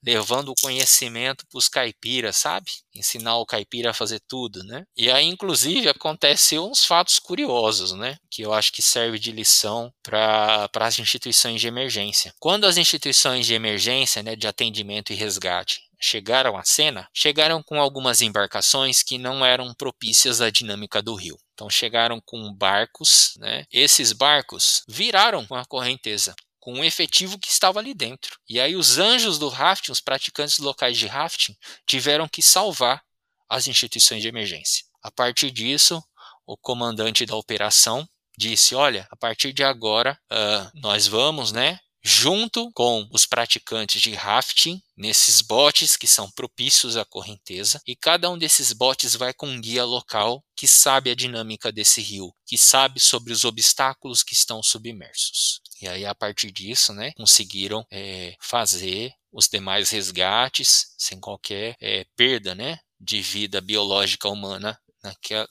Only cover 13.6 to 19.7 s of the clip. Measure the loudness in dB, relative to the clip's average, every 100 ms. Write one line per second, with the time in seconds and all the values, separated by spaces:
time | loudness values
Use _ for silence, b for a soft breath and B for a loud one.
13.6 | 0 -2 0 0 0 -2 -4 -6 -6 -4
14.6 | -4 -4 -8 -8 -8 -6 -6 -4 -4 -4
15.6 | -4 -8 _ _ -4 -4 0 2 2 -2
16.6 | 0 2 2 -2 -10 -2 0 4 2 2
17.6 | -4 0 0 0 0 2 2 0 -2 0
18.6 | 0 2 2 2 0 -4 -6 0 2 2
19.6 | -2